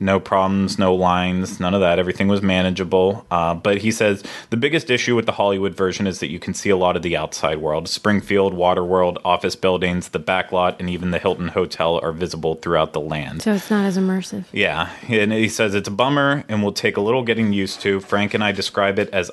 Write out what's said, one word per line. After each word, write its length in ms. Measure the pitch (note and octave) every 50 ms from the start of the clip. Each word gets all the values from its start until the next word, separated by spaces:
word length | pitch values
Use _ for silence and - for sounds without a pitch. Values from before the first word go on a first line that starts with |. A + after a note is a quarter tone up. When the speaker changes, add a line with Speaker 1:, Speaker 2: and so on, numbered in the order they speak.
Speaker 1:
No 180 | G2 G2 G2 F#2+
problems, 600 | - - G#2 F#2+ F#2+ F#2+ G2 G2 G2 G2 - -
no 160 | G2 F#2 F#2
lines, 640 | F#2 F2+ F2+ F2 F2+ F2+ F2+ F#2 F#2 F#2 F2 G2 -
none 140 | F2+ F2+ F#2+
of 60 | G2+
that. 200 | F#2+ F2 E2+ F2+
Everything 260 | F2+ F#2 F2+ - G2
was 160 | G2 G2+ G2 G2+
manageable. 840 | F#2+ F#2 F#2 F#2 F#2 F2+ F#2 F#2+ E2+ F#2+ F#2 F#2 F#2+ G2+ A2 - -
Uh, 240 | F2 F2 E2 E2 E2+
but 240 | E2 - G#2+ G#2 G2+
he 140 | G2+ A2 A2
says 320 | - A2 G#2 G2+ G2 - - - - - -
the 60 | A2+
biggest 340 | A#2 C3 D3 D3+ D#3+ D#3 -
issue 240 | B2 A#2+ - B2 B2
with 120 | A2+ A2+
the 60 | A2 G2+
Hollywood 440 | - G2+ G2+ G2 F#2+ G2 G2 E2+
version 320 | - G2 F#2 F2 - G2+ G2
is 100 | F2 -
that 100 | - C#2+
you 120 | D#2+ F2
can 140 | - - F2+
see 160 | - - G2+
a 60 | G2
lot 200 | F#2 F#2 F2+ F2
of 60 | F2 D#2+
the 140 | F2 E2
outside 420 | D2+ D#2 D#2 - - - D#2 D#2+ D#2
world. 300 | D#2 D#2 D2+ D#2+ E2+ -
Springfield, 640 | - - - G#2 G#2 G2 - - G2+ G2 G2 G2 F#2
Waterworld, 680 | F2+ F2+ F2 F2+ F#2 F2+ F2 F#2 F#2 F2+ F2 F2 - -
office 300 | F#2 F2+ F2 - F#2 -
buildings, 540 | - - F#2 F#2 F2 F#2 F2+ F2+ F2+ E2+ -
the 100 | - F2+
back 320 | D2+ - F#2 F#2 F2+ -
lot, 240 | F#2+ F2+ F2+ F2+ F2+ -
and 100 | F#2 F2+
even 220 | F2+ E2+ F2+ F2+ F2
the 80 | E2
Hilton 280 | - G2 F2+ F2 F2+ E2
Hotel 520 | - G2 F2+ E2+ - - E2 E2 E2+ E2 -
are 80 | E2 E2
visible 440 | D#2+ F2+ E2 D#2+ E2 D#2 D#2+ D#2+
throughout 360 | - - F2 E2+ D#2+ D#2 D#2 -
the 60 | D#2
land. 420 | D2 D#2 D#2 D2+ D2 - - E2 -
Speaker 2:
So 120 | A3 G#3
it's 160 | F#3+ - -
not 140 | G#3+ G#3 G3
as 120 | G3 F3+
immersive. 480 | F#3+ F#3+ F#3+ F#3 F#3+ F3+ - G#3 G3+ F3+ - -
Speaker 1:
Yeah, 380 | G#2 G2+ F2 D2 D#2+ E2 F2 - - -
and 260 | - A#2 A2 G#2 G#2 A2
he 160 | A2 A2 G#2
says, 240 | - - A2+ G#2 G2
"It's 120 | G2+ G2 A2+
a 40 | G2+
bummer 500 | G2 B2 C3+ C#3+ C#3+ C#3 C#3 C#3+ D3 - -
and 160 | G#2+ G#2 G#2
will 80 | G2+ F#2+
take 240 | - - G#2+ G2
a 40 | G#2+
little 220 | G2+ A2 B2 C3 A#2+
getting 300 | A#2 A2+ A2 A2+ G#2 G2+
used 280 | G2+ G2 F#2+ - - -
to. 180 | G2+ G2 G2
Frank 340 | F#2+ - G#2 G2+ G#2 G2 -
and 80 | G#2 G#2+
I 80 | G#2
describe 480 | G2 G2 F#2+ - - G#2+ G2 G2 G2 G2+
it 100 | G#2 G2+
as 200 | - G2 - -